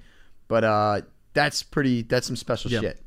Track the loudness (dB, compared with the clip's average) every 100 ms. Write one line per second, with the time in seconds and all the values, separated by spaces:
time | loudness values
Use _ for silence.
0 | -16 -20 -20 -20 -2 2 4 4 2 0
1 | -4 -18 _ 0 0 -2 -4 -2 0 0
2 | 0 -2 0 -8 -4 -4 -2 -2 -2 -6